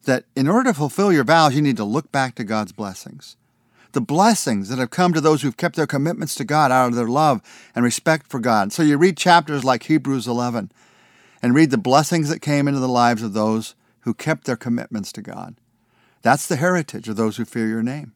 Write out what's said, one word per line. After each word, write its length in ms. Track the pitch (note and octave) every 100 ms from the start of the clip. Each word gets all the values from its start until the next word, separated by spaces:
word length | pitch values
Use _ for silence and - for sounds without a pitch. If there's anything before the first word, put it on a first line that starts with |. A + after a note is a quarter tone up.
that 200 | - B2+ _ -
in 100 | C3+
order 240 | G#3+ B3+
to 40 |
fulfill 380 | D3+ C#3+ - G3+
your 120 | E3
vows, 300 | B2 E3 D3+
you 60 | C3+
need 160 | D3 A2+
to 80 |
look 280 | G#2 B2+ -
back 240 | C#3 C3 -
to 80 |
God's 280 | G#2 G#2+ G2+
blessings. 640 | F#2+ G#2 F#2+ - C#3+ - - _ _ _ _ _
The 100 | C#3
blessings 720 | A2+ D3+ G#3+ G#3+ - G#2 G2
that 80 | B2+
have 120 | B2
come 220 | - F3+
to 80 | D#3+
those 220 | D3+ D3+
who've 140 | C#3 -
kept 200 | F3 D#3
their 100 | D3
commitments 480 | C#3 D3+ G#3+ D#3 -
to 80 |
God 280 | B2+ D3+ C#3+
out 160 | B2+ B2
of 60 |
their 140 | A#2+ A2+
love 340 | C3 D#3 A#2 _ - -
and 100 | -
respect 420 | A#2+ - - D#3 _
for 140 | C3+
God. 320 | A#2+ A2 G2+
So 100 | -
you 140 | D3+ C#3+
read 220 | F3+ E3
chapters 460 | F3+ F3 D3+ C#3+
like 180 | B2+ B2
Hebrews 440 | - D#3 C3+ C3+ A2+
eleven 460 | A#2+ B2 A#2 F#2+ _ _ _ _ _ _ _
and 120 | B2
read 160 | C3 D#3
the 60 | B2+
blessings 540 | B2+ C#3 D3+ F3 D3
that 100 | D#3+
came 260 | - C#3+ C#3
into 120 | C#3
the 80 | B2+
lives 340 | B2 A#2+ A2+
of 120 | A2+
those 400 | G#2 G#2+ A2 G#2+ _ _ _
who 140 | -
kept 300 | A2 - D#3
their 120 | - A#2+
commitments 560 | B2 A#2+ - G#2+ G2
to 100 | -
God. 340 | G#2 - F2+ - _ _ _ _ _ _
That's 240 | A#2+ C#3+ -
the 100 | D3+
heritage 520 | F3 F3+ D3+ G2+ G#2+
of 80 | G#2+
those 200 | A2 G#2
who 80 |
fear 220 | A2+ A#2+ A2
your 160 | A2+
name. 300 | A#2 C#3+ C#3